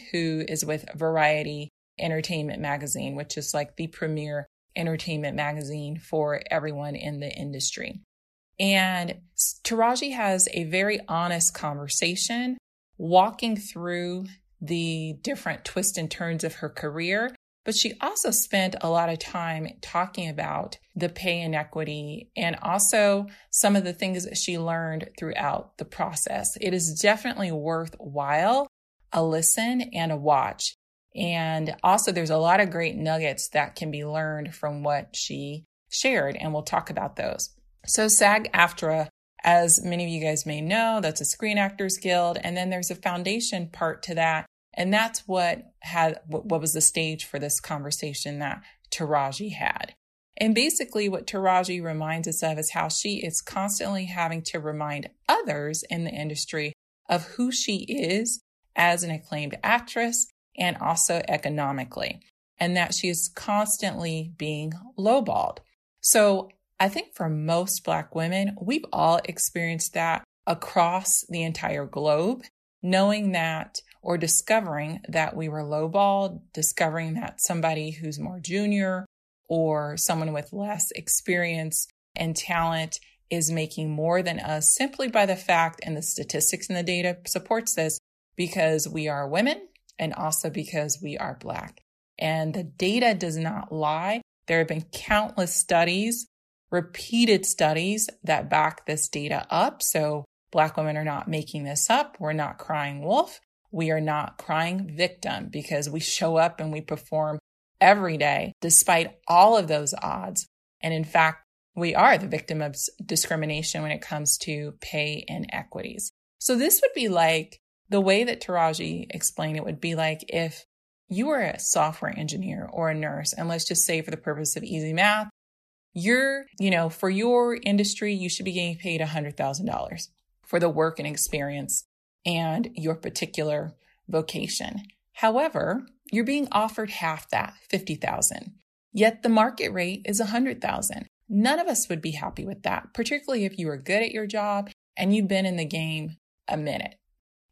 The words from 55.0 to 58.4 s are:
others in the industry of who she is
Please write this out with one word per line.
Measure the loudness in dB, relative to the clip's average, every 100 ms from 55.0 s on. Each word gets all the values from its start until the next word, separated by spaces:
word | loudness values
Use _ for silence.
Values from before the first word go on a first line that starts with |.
| -8 _ 0
others | 0 0 -4 -4 -6 -6
in | -4 -4
the |
industry | -4 -6 -6 -6 -6 -6 -8 _ _ -2
of | -2 -2 -4
who | -2
she | -2 -2 -4
is | -4 -4 0 0 -2 -6